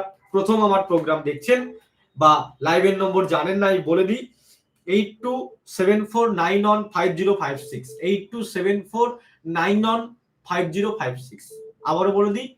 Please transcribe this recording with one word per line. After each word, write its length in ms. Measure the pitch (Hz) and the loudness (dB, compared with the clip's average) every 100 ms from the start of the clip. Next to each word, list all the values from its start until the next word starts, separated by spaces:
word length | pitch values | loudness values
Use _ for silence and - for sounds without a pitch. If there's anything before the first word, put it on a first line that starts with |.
| - - _ | 2 -10 _
প্রথম 340 | 190 190 220 | -2 2 2
আমার 180 | 208 196 196 | 4 2 2
প্রোগ্রাম 320 | 165 151 156 | 0 0 -2
দেখছেন 380 | 151 - - 247 247 - _ _ _ 135 | -4 -4 0 0 0 -14 _ _ _ 4
বা 160 | 156 147 - - | 6 6 0 -4
লাইভের 360 | 151 175 190 190 | 0 4 4 2
নম্বর 240 | 190 190 190 | 0 0 2
জানেন 300 | 151 165 196 | 0 0 0
না, 80 | 196 | 2
আমি 100 | 185 151 | 2 2
বলে 140 | 175 190 | 2 2
দিই, 120 | 247 254 _ _ _ _ _ - | -2 -6 _ _ _ _ _ 0
এইট 240 | 202 202 - | 0 0 -6
টু 100 | 247 254 - - - | -6 -6 -8 -16 -12
সেভেন 340 | - 185 214 | -2 2 2
ফোর 220 | 208 233 233 180 | 0 0 0 0
নাইন 180 | 170 202 208 | 0 2 2
ওয়ান 140 | 214 208 | 0 0
ফাইভ 140 | 175 185 165 | -2 -2 0
জিরো 160 | 185 202 | 0 0
ফাইভ 140 | 143 131 - | -2 -8 -10
সিক্স, 180 | 127 - - | -14 -14 -6
এইট 220 | 175 202 - | -2 -2 -4
টু 60 | 233 | -10
সেভেন 360 | 208 185 185 202 185 | -8 -4 -2 -2 -4
ফোর 160 | 226 240 240 _ _ 160 | -2 -2 -2 _ _ -8
নাইন 380 | 165 180 208 | -2 0 2
ওয়ান 300 | 220 233 233 - _ _ - | 0 -2 -6 -16 _ _ -6
ফাইভ 160 | 180 170 | -2 -2
জিরো 260 | 180 214 - | -2 -4 -4
ফাইভ 160 | 131 127 - | -6 -8 -14
সিক্স। 180 | - - - - - | -20 -20 -20 -20 -10
আবারও 280 | - 165 196 | -4 0 2
বলে 180 | 196 202 214 | 2 0 -2
দিই 120 | 254 | -8